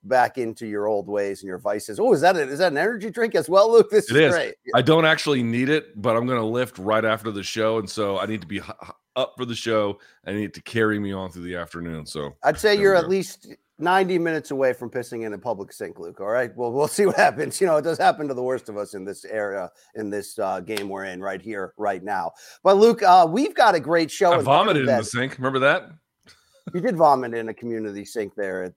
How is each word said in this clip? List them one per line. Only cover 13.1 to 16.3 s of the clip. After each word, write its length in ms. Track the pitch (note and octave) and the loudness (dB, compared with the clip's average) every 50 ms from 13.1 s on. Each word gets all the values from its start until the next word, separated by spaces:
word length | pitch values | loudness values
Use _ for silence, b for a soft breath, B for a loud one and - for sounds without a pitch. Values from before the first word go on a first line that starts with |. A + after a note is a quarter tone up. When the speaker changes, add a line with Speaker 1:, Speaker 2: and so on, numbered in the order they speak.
| F#3+ G3 F3 - - _ _ - - _ _ _ _ _ | -2 -2 -2 -6 -12 _ _ -20 -20 _ _ _ _ _
Speaker 1:
ninety 400 | D3+ F3 F#3 F#3+ F#3+ F3+ F#3+ E3+ | -2 0 2 2 2 2 0 0
minutes 340 | E3+ E3 D#3+ D#3 C#3+ - | 0 0 -2 -4 -4 -6
away 200 | C#3+ C3+ C3+ B2+ | -4 0 0 0
from 180 | B2 - B2 A2+ | 0 -2 -6 -10
pissing 360 | - B2+ A#2+ - B2 A2+ A2+ | -8 -8 -10 -8 -10 -10 -8
in 80 | A2 G2+ | -8 -10
a 40 | F#2+ | -8
public 360 | - B2 A2 F#2+ G2 - - | -6 -8 -8 -8 -8 -14 -12
sink, 260 | - G#2+ E2+ E2 F#2+ | -12 -12 -12 -12 -14
Luke. 220 | E2 E2+ - - | -16 -16 -14 -10
All 60 | G2 | -6
right. 280 | G#2 | -4